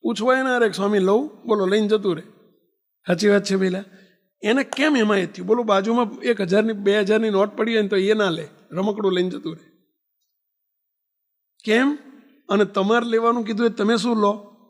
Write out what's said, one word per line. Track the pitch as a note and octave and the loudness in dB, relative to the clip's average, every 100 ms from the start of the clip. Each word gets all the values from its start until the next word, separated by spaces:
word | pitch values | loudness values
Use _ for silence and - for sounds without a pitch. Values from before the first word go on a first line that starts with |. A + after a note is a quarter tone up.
પૂછવાય | - A3+ A3+ C4 | -4 -4 0 0
ના | C4 B3 | 0 2
રે, | A3+ | 0
"સ્વામી | F3 G3+ G#3 | 0 0 2
લઉં?" | F#3+ G#3+ D4+ - - | 2 0 -2 -12 -4
બોલો, | G#3+ F#3 | -2 0
લઈને | G#3 G#3 | 0 0
જતું | G#3+ G3 D#3+ | 0 -2 -4
રહે. | - _ _ _ _ _ _ _ - | -8 _ _ _ _ _ _ _ -4
સાચી | F3 G#3 | 0 2
વાત | G3+ | 2
છે | G3 F#3+ | 0 -2
પેલા? | F#3+ F#3 G3 - _ _ _ _ | 0 -4 -10 -20 _ _ _ _
એને | G3+ C4 | -2 0
કેમ | C4+ - D4+ C#4 | -2 -2 0 2
એમાં | G#3+ G3 | 2 0
એ | F3 | -2
થયું? | - F3+ | -8 -2
બોલો, | A#3 | 0
બાજુમાં | A3 G3 G3+ A#3 A3+ - | 2 0 2 0 0 -4
એક | A#3+ A#3 | -4 -2
હજારની, | F#3 G3 A3 | 2 2 2
બે | G#3 G3+ G#3 | -2 0 0
હજારની | G3 A3 A3 | 2 0 2
નોટ | G3 G#3 - | 0 0 0
પડી | A3+ | -2
હોય | A3+ | 0
ને, | G3+ | 0
તો | G3 | 0
એ | F#3+ | 2
ના | G#3+ G3 | 2 0
લે, | E3 D3+ _ _ | -2 -10 _ _
રમકડું | E3 G3+ G#3 G3 | -4 -4 0 -2
લઈને | F3+ F3+ | 0 -2
જતું | - E3 E3 | -4 -10 -14
રહે. | _ _ _ _ _ _ _ _ _ _ _ _ _ _ _ _ _ _ _ _ | _ _ _ _ _ _ _ _ _ _ _ _ _ _ _ _ _ _ _ _
કેમ? | G#3+ A3 C4+ D4 - - _ _ - | -2 2 2 -2 -12 -20 _ _ -4
અને | G3+ G3+ | 0 0
તમારે | G3+ F#3+ A#3 A#3 | 0 0 0 0
લેવાનું | A3+ A#3 A#3+ | 0 0 0
કીધું | G#3+ A3 A#3 | -4 -2 -2
એ | |
તમે | A3+ G#3 A3+ | 0 0 0
શું | A3+ A3+ | 0 0
લો? | G#3 G#3 - _ _ | 0 -2 -10 _ _